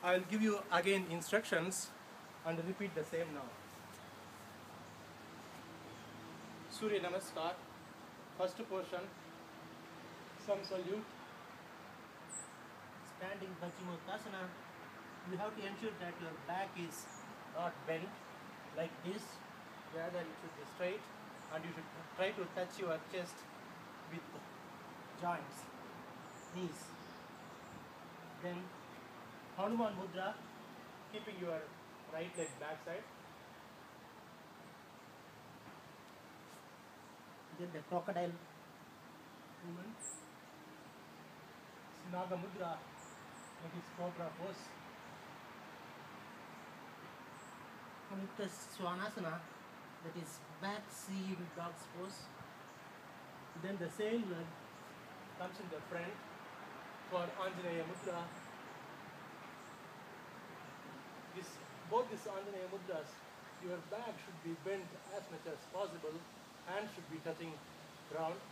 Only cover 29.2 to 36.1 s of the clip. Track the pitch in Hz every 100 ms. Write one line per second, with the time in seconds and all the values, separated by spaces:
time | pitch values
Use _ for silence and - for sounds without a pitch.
29.2 | - - - - 202 233 220 190 190 175
30.2 | 190 - - - - - - - - 214
31.2 | - 185 175 160 151 - - - - 160
32.2 | 175 175 160 135 147 156 - 180 226 -
33.2 | - - - - - - - - - -
34.2 | - - - - - - - - - -
35.2 | - - - - - - - - -